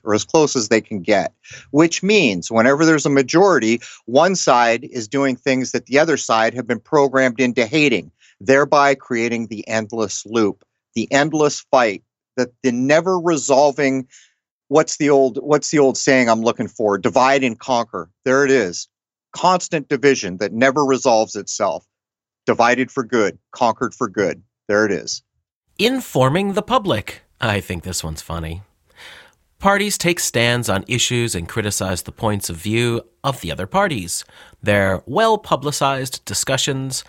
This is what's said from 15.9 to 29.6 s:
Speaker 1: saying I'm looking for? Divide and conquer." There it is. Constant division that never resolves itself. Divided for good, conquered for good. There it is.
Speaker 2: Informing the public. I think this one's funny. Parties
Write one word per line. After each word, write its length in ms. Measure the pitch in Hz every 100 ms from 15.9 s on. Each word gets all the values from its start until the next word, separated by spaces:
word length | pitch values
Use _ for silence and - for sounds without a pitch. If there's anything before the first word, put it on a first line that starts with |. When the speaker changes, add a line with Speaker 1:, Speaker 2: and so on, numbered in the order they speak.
| 123
Speaker 1:
saying 320 | - 131 120
I'm 120 | 113
looking 260 | 113 110 107
for? 300 | - 110 98
Divide 460 | 110 113 127 139
and 140 | 131 110
conquer." 520 | - 123 113 98 85 _ 135
There 180 | 131
it 80 | 143
is. 380 | 131 95 87 - _ _ _ _
Constant 560 | - 185 185 - 165 139
division 500 | 139 139 135 98 90
that 140 | 101
never 320 | 113 131 135
resolves 520 | 135 131 131 110 110 107
itself. 500 | 95 - 98 80 _ _ _ _ _ _ -
Divided 460 | 113 117 123 127
for 120 | -
good, 340 | 110 120 101 80 _
conquered 420 | - 120 110 117
for 160 | - 117
good. 320 | 92 95 73 - _ -
There 180 | 104 107
it 60 |
is. 300 | 87 58 - _ _ _ _ _ -
Speaker 2:
Informing 760 | 220 262 - 143 131 160 202
the 80 | 196
public. 600 | 208 254 202 113 - - _ -
I 220 | 117 101
think 220 | - 90
this 200 | 92 87
one's 180 | 80 78
funny. 420 | - 82 80 87 101 _ _ _ - - - _ _
Parties 380 | -